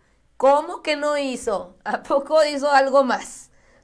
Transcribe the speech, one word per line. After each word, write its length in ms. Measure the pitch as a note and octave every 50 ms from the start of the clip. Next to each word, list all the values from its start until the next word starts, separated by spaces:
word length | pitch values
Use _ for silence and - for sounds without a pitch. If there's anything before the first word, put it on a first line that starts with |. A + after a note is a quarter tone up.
| _ _ _ _ _ _ _
¿Cómo 460 | - B3+ C4+ C#4+ D4 D#4+ F4 F4+ E4+
que 120 | - D#4 D4+
no 240 | C#4+ D4 D4 D4 C#4+
hizo? 580 | C#4 C4 B3 C4+ - A#3 G3+ F3+ F3+ F3+ - _ -
¿A 200 | G#3 - - -
poco 400 | - D4+ C#4 C#4 - D#4 D#4+ D4+
hizo 260 | D4 D4 C4+ C#4 D4
algo 320 | C#4 C4+ C4+ C4+ B3+ C#4
más? 480 | C4 B3 G#3 G3 - - - - - _ _ _ _ _ _ _